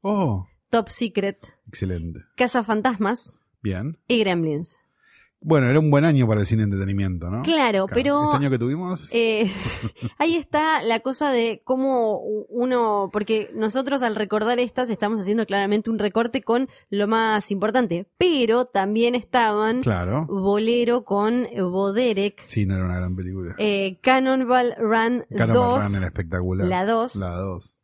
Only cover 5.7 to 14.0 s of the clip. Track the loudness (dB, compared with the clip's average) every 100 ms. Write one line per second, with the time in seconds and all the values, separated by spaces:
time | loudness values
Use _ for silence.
5.7 | 4 4 4 4 4 4 2 2 2 2
6.7 | 0 -2 0 -2 -2 -4 -4 0 2 2
7.7 | 2 0 0 0 2 2 2 2 0 0
8.7 | -2 -4 -6 -4 0 0 2 0 -2 -8
9.7 | -6 -8 -8 -12 _ 0 0 -2 -2 0
10.7 | 0 0 -2 -2 -2 0 2 0 -4 -4
11.7 | 0 2 2 0 -2 -4 -6 -6 -4 0
12.7 | 2 2 0 0 -4 0 -2 -2 -4 -2
13.7 | 0 -2 0